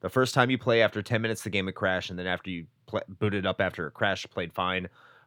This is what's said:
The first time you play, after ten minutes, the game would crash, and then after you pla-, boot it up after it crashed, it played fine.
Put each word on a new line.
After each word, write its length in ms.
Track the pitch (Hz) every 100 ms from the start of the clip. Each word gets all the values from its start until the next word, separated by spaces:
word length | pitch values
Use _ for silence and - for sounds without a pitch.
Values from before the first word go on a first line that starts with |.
The 80 | -
first 240 | 127 127
time 160 | - 127
you 80 | 131
play, 240 | - 117
after 200 | 107 107
ten 200 | 101 113
minutes, 220 | 113 110
the 60 | 107
game 160 | 98 95
would 100 | 92
crash, 340 | 98 92 -
and 80 | 90
then 100 | 90
after 220 | 90 95
you 160 | 87 82 _ -
pla-, 140 | 107 -
boot 260 | 95 107
it 120 | 101 95
up 160 | 92
after 260 | 92 - 78
it 60 |
crashed, 320 | - 104 95 -
it 60 |
played 200 | - 87
fine. 380 | - 92 92 90 - - -